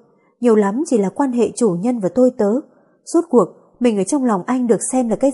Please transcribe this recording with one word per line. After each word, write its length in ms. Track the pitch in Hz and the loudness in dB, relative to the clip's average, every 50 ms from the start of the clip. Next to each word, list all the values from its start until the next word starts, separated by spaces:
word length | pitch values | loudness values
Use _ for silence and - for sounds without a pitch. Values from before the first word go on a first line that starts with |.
| _ _ _ _ _ _ _ _ | _ _ _ _ _ _ _ _
nhiều 160 | 233 240 220 | 0 2 4
lắm 280 | 214 208 196 202 247 330 | 4 2 2 0 -2 -2
chỉ 120 | - 269 220 | 0 0 0
là 120 | 202 185 | 0 0
quan 220 | - - 285 269 | -2 -2 -2 -2
hệ 200 | 240 240 226 208 - | 0 0 -2 -2 0
chủ 220 | - 247 220 170 175 | 0 0 0 0 0
nhân 200 | 180 240 254 233 | -2 -2 -2 -2
và 100 | 190 175 - | -4 -2 0
tôi 160 | 254 254 254 247 - | 2 2 2 2 0
tớ. 140 | 220 202 214 269 - - _ _ _ _ _ _ _ | 0 0 -2 -2 -4 -8 _ _ _ _ _ _ _
Rốt 180 | - - 330 349 - | -4 -2 -2 0 2
cuộc, 180 | - 240 185 - - - _ _ _ - | 2 2 2 2 -2 -12 _ _ _ -2
mình 180 | 240 247 220 202 | -2 0 0 0
ở 60 | 190 | -2
trong 200 | - - 294 254 | -2 -2 -2 0
lòng 200 | 247 214 190 175 | 0 -2 -2 -2
anh 220 | - 254 262 247 226 | -4 -4 -2 0 0
được 120 | 226 180 - - | 0 0 -2 -2
xem 180 | - 254 254 233 | -4 -2 -2 -2
là 60 | 208 | -2
cái 160 | - - 277 | 0 0 -2